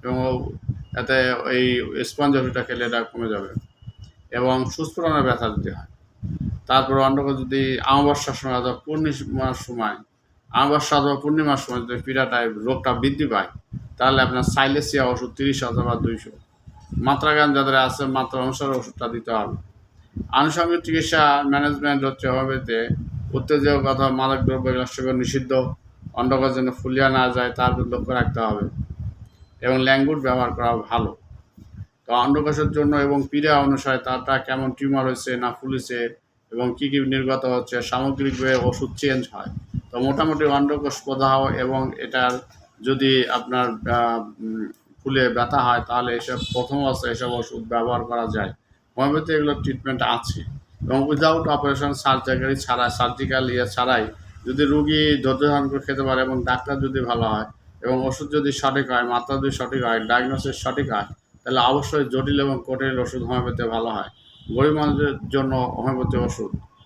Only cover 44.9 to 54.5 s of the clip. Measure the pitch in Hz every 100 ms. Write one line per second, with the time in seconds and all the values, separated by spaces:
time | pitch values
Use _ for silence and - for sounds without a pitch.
44.9 | _ 135 135 123 117 120 139 123 120 117
45.9 | 120 120 117 131 123 120 123 123 143 139
46.9 | 127 123 113 123 120 113 117 113 117 120
47.9 | 120 117 117 113 107 95 - _ _ _
48.9 | - 139 151 160 156 147 143 - 131 135
49.9 | 127 120 120 - - - - - - -
50.9 | 131 143 143 160 165 160 143 143 135 143
51.9 | 139 139 131 131 131 131 135 - 123 120
52.9 | 123 120 127 135 131 127 123 120 - 123
53.9 | 120 110 - - - 123